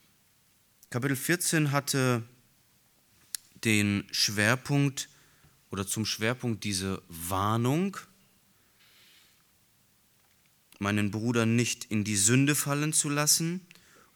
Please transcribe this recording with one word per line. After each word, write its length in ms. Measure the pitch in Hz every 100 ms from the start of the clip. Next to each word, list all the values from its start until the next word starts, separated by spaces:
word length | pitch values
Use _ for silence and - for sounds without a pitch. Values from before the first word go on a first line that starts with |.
| _ _ _ _ _ _ _ _ -
Kapitel 260 | 123 139 131
vierzehn 560 | - 175 - 160 147
hatte 500 | 139 135 139 127 120 113 _ _ _ _ _ _ _ _ _ _ - _ -
den 400 | 113 107 104 101 -
Schwerpunkt 960 | - 127 104 104 127 - 143 143 135 - - _ _ _ _ _
oder 160 | 95 98
zum 180 | 110
Schwerpunkt 600 | 107 - 110 127 123 104
diese 380 | 104 95 95 95 -
Warnung, 880 | 82 87 95 104 113 123 143 101 95 - _ _ _ _ _ _ _ _ _ - - _ _ _ _ _ _ _ _ _ _ _ _ _ _ _ -
meinen 300 | 101 104 104
Bruder 360 | 107 117 117 113
nicht 400 | 117 113 - -
in 180 | 110
die 120 | 104 101
Sünde 380 | 98 131 139
fallen 380 | 143 143 143 151
zu 160 | 151 147
lassen. 540 | 143 147 - 165 180 - - - - _